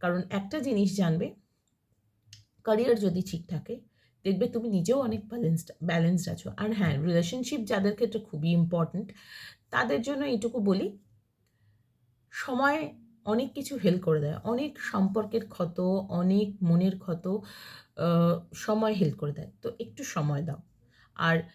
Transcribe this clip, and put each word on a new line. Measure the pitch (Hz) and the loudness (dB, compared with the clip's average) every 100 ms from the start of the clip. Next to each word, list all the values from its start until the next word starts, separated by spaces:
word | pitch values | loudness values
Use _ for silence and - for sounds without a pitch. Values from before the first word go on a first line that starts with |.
কারণ | 175 180 185 | -2 -2 -2
একটা | 196 196 311 | -4 -4 -4
জিনিস | 269 208 190 202 | 0 2 2 2
জানবে, | 170 165 233 - _ _ _ _ _ _ _ _ _ - _ _ | 2 2 -2 -8 _ _ _ _ _ _ _ _ _ -20 _ _
ক্যারিয়ার | 226 214 247 220 | 0 2 4 2
যদি | 196 180 | 2 0
ঠিক | 185 170 - | -2 -6 -6
থাকে, | 160 - 233 - _ _ _ | -8 -6 -12 -14 _ _ _
দেখবে | 196 185 240 | -2 0 0
তুমি | 233 233 | -2 -2
নিজেও | 190 165 269 | 0 2 2
অনেক | 240 214 - | 0 -4 -6
ব্যালেন্সড, | 240 165 165 - - | -2 0 0 -2 -8
ব্যালেন্সড | 170 170 165 180 170 | -2 2 2 2 0
আছো। | 165 - - | -6 -8 -6
আর | 214 | -2
হ্যাঁ, | 214 170 139 | 0 0 0
রিলেশনশিপ | 170 170 170 254 247 294 | 2 2 0 -2 -4 -4
যাদের | 208 202 202 | -2 0 0
ক্ষেত্রে | 208 233 220 | 0 -2 -2
খুবই | - 156 160 | -8 -4 2
ইম্পর্ট্যান্ট, | 170 170 170 165 180 - - - - - - _ | 4 4 2 0 -4 -8 -14 -20 -18 -20 -20 _
তাদের | - 240 277 | -2 0 0
জন্য | 247 277 | -2 -2
এইটুকু | 285 233 226 247 | -2 -2 -2 0
বলি, | 202 190 - - _ _ _ _ _ _ _ _ _ _ _ _ _ | 2 2 0 -6 _ _ _ _ _ _ _ _ _ _ _ _ _
সময় | - - 247 277 311 302 - - _ | -10 -4 2 2 2 -2 -10 -20 _
অনেক | 208 226 269 | -2 0 0
কিছু | 285 277 269 | -4 -8 0
হেল | 185 180 | 2 4
করে | 165 156 | 2 2
দেয়, | 147 - | 0 -2
অনেক | 208 240 302 - | -2 -2 -2 -6
সম্পর্কের | - 196 196 220 208 220 - | -4 0 2 2 -2 -4 -4
ক্ষত, | - 170 180 185 190 190 | -4 -4 0 0 0 -2
অনেক | 170 180 202 202 - | 0 4 4 2 0
মনের | 170 170 190 185 | 4 4 4 0
ক্ষত, | - 165 185 | -4 -6 -4
আহ, | 214 - - - - - - 170 170 170 170 - | -4 -6 -16 -20 -20 -14 -2 2 6 6 4 -4
সময় | - - 214 220 | -8 -2 2 2
হেল | 202 156 | 2 2
করে | - 147 | 0 -4
দেয়। | 143 151 - | -6 -10 -10
তো | - - | -10 -8
একটু | - - | -10 -12
সময় | 269 170 147 143 | -8 -2 0 0
দাও। | 165 - - _ _ _ _ | -2 -6 -12 _ _ _ _
আর | - 165 165 - | -2 2 2 0